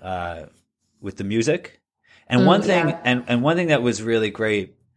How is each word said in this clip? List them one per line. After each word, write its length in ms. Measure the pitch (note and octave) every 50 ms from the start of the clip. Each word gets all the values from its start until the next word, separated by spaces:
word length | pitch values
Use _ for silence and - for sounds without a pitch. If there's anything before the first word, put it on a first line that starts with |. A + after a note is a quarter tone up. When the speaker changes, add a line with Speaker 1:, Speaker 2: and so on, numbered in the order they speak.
Speaker 1:
uh, 400 | - F#2 F#2 F2+ F2 F2 E2+ E2 D2+ D2+ _ _ _ _ _ _ _ _ _ _
with 160 | - G2 -
the 80 | - G2
music. 560 | G2 G#2+ A#2 A#2 D3 D#3+ F3+ - - _ _ _ _ _ _ _ _ _ _ _ -
And 140 | B2+ -
Speaker 2:
Mm, 40 | F#3+
Speaker 1:
one 140 | F#3 F#3 G3+
thing, 260 | - G3+ F#3 F3 E3 D3
Speaker 2:
yeah. 100 | - - -
Speaker 1:
and, 200 | B2 B2 B2 B2
and 160 | A#2+ A#2+ A#2+
one 140 | B2+ D3+ E3
thing 120 | F3+ F3 D#3+
that 140 | D3+ B2
was 200 | B2 A#2+ G#2+ G2+
really 280 | A2 A#2 A#2 A2 A2 G#2
great, 440 | G2+ - A2+ A2 G#2 G2+ F#2 - - _ _ _ _